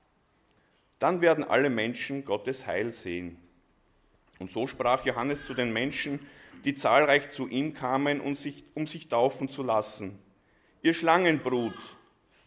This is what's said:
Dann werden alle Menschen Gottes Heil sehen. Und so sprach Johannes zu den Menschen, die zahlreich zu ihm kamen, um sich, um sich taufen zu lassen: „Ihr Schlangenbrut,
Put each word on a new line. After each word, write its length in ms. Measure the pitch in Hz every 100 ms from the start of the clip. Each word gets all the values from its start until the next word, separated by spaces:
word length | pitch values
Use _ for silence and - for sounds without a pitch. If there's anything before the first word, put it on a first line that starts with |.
| _ _ _ _ _ _ _ _ _ _
Dann 240 | 139 180
werden 220 | 170 156
alle 260 | - 120 143
Menschen 560 | 117 110 120 - 139 135
Gottes 400 | 101 127 - -
Heil 280 | 87 117
sehen. 440 | 117 92 87 90 85 - _ _ _ _ _ _ _ _ -
Und 100 | 95
so 160 | 110 135
sprach 400 | - 120 131 135
Johannes 400 | 117 127 143 -
zu 80 |
den 180 | 127 123
Menschen, 480 | 113 135 135 151 143 - - - - 139
die 80 |
zahlreich 560 | 139 123 123 147 139 -
zu 180 | - 131
ihm 280 | 123 151 -
kamen, 460 | 127 135 143 143
um 140 | - 143
sich, 280 | 147 143 -
um 140 | - 156
sich 200 | 165 -
taufen 420 | 117 131 135 131
zu 120 | -
lassen: 560 | 127 110 107 - 98 98 _ _ _ _ _ _
„Ihr 140 | 156 165
Schlangenbrut, 840 | 165 165 180 151 127 127 113 98 - - _ _ _ _